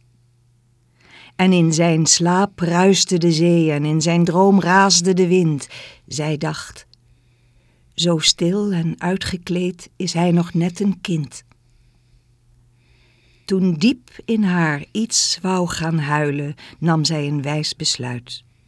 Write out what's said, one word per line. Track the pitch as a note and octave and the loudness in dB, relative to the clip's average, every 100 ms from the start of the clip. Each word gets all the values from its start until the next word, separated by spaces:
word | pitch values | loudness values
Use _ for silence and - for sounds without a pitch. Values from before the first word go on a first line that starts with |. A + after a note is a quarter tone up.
| _ _ _ _ _ _ _ _ _ _ _ - - - | _ _ _ _ _ _ _ _ _ _ _ -20 -12 0
En | F#3 | 4
in | F3+ E3 | 4 4
zijn | D#3 E3+ D#3+ D3+ | 4 2 2 2
slaap | - E3+ F3+ G3 - | 2 2 2 0 -2
ruiste | E3 E3+ F#3+ F#3+ - F3+ | 0 4 4 4 2 0
de | E3+ | 2
zee | D#3 F3 E3+ D#3+ | 2 2 4 2
en | D3 | 0
in | D3+ D#3 | 0 0
zijn | E3 E3+ | 2 2
droom | F3 F3 G3 G3 | 2 4 4 4
raasde | E3+ F#3+ G3 F#3 F3+ | 4 4 4 2 2
de | F3+ F3+ | 2 2
wind. | F#3 E3 C#3+ - - - - - | 2 2 -2 -6 -18 -20 -20 -12
Zij | - D3+ D3+ | -6 -6 -4
dacht, | D#3 D#3 - - - _ _ _ _ _ _ _ _ _ _ | -6 -6 -12 -18 -20 _ _ _ _ _ _ _ _ _ _
"Zo | - E3+ D#3+ | -4 -2 0
stil | - - F3 G3+ G#3 | 0 0 -2 -2 -2
en | F3 E3 - | -2 -2 -4
uitgekleed | F3 F#3+ - F3 F3 F3 F3+ F3+ - - | -4 -4 -6 -10 -6 -4 -4 -8 -14 -10
is | F3+ | -6
hij | E3 F3 | 0 2
nog | E3+ E3+ | 2 0
net | E3 E3+ F3 | -2 -2 -2
een | G3+ F#3 | -2 -2
kind." | - E3 C3+ - - _ _ _ _ _ _ _ _ _ _ _ _ _ _ _ _ _ _ _ | -4 -6 -6 -12 -20 _ _ _ _ _ _ _ _ _ _ _ _ _ _ _ _ _ _ _
Toen | - F#3+ F#3 | -4 0 0
diep | D#3 A3 D4 - - | 2 0 0 -8 -14
in | - A3+ | -4 0
haar | G3+ F3 D#3+ C#3+ - | 0 0 0 -2 -6
iets | G#3+ A3+ - - - | -6 -4 -2 -2 -4
wou | F#3 F#3 F3 | -2 -2 -2
gaan | - D#3+ E3 | -4 -4 -2
huilen, | C#3+ D3+ D3 C#3+ C#3+ D3 - - | -2 -2 -2 -4 -8 -12 -18 -4
nam | E3 D#3+ | 0 0
zij | D3+ D#3 C#3+ | 0 -2 -4
een | D3 | -4
wijs | C#3 D3+ D3+ - | -4 -4 -6 -6
besluit. | D#3 - B2 B2 - - _ _ | -6 -6 -8 -10 -12 -18 _ _